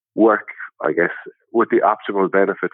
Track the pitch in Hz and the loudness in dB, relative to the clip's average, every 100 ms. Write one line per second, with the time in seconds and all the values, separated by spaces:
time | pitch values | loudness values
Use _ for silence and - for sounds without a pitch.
0 | _ - 110 104 - - - _ 71 80 | _ 2 2 2 -2 -16 -18 _ -4 -2
1 | 87 - - - _ 117 110 113 95 107 | -2 -4 -16 -20 _ -2 0 2 2 0
2 | - 101 95 98 98 95 90 | -4 -2 0 2 0 -2 -8